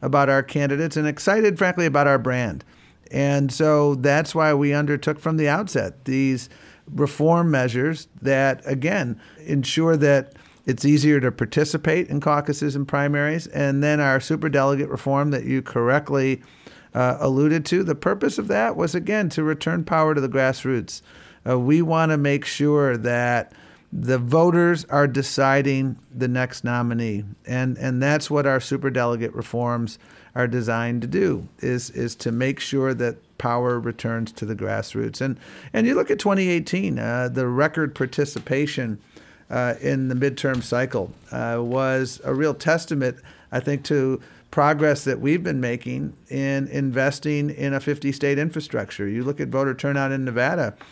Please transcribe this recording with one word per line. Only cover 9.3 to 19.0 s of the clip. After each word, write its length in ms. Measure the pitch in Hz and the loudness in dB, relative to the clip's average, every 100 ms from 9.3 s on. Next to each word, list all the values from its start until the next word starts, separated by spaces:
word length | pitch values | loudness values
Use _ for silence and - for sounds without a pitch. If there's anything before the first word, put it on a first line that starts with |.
| - 160 | -14 -4
ensure 520 | 147 127 - 160 160 | -2 0 2 4 4
that 360 | 147 139 131 - - - - | 6 4 2 -12 -20 -12 -4
it's 200 | - 147 | 0 4
easier 340 | 147 147 147 | 6 6 4
to 120 | 127 | 2
participate 760 | - 113 - 147 156 160 160 - | 0 -2 0 0 0 0 0 0
in 140 | 143 | -2
caucuses 540 | 151 147 147 143 147 139 | 0 0 0 -2 -2 -4
and 120 | 139 | -2
primaries, 580 | 143 143 147 147 165 165 | 0 0 0 0 -2 -6
and 360 | 147 139 139 | -2 0 2
then 160 | 147 151 | 2 2
our 180 | 143 135 | 2 2
superdelegate 720 | - 156 160 139 135 139 143 | 0 -2 0 2 2 2 -2
reform 400 | 131 - 139 147 | -4 -2 0 0
that 140 | 135 | -2
you 180 | 120 131 | -2 -2
correctly, 800 | 127 120 120 143 147 139 135 127 - - - - - 117 | -2 -2 2 2 2 0 0 0 -6 -20 -20 -20 -8 0
uh, 220 | 127 123 | 0 0
alluded 460 | 147 135 151 160 - | -2 2 2 2 0
to. 160 | 175 | -2
The 100 | 180 | 0
purpose 460 | 147 180 196 285 - | -2 -2 0 -2 -2
of 80 | 208 | -2
that 280 | 202 226 - | 0 0 0
was, 200 | 170 | -2
again, 340 | 175 | -2